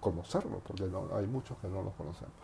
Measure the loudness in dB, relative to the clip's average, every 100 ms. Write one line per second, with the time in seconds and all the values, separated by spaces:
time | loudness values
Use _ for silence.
0 | 4 4 2 0 2 -2 -4 0 0 0
1 | 0 2 2 2 -2 -4 -2 0 -2 -2
2 | -6 -6 -8 -12